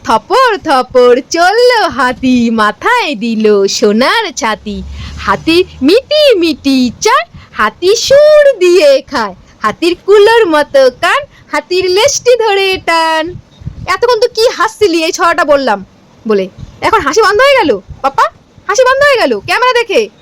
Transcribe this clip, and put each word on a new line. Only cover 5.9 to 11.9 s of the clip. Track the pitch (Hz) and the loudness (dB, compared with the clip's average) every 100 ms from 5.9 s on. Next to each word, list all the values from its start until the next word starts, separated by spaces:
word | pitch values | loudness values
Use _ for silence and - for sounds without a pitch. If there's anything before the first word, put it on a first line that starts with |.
| 415 - 605 587 415 | 0 0 0 2 2
মিটি | 330 - 277 269 247 - | 0 -2 -2 0 -2 -2
চাল, | 427 539 679 - - | -2 -2 -4 -16 -20
হাতি | - 220 - 359 440 | -4 -4 -2 -2 -2
সুর | - 539 605 605 571 466 | 2 4 6 6 4 2
দিয়ে | 359 359 311 269 | 2 4 4 2
খায়, | - 277 214 185 - - | -2 -6 -6 -10 -20 -6
হাতির | 214 208 339 349 - | -6 -2 -4 -4 2
কুলোর | 415 403 466 415 | 4 4 4 2
মতো | 302 294 277 262 254 | 0 0 2 0 0
কান, | 349 440 571 - _ | -2 -2 -6 -20 _
হাতির | 294 294 359 | -10 -4 -4
লেজটি | 370 | -2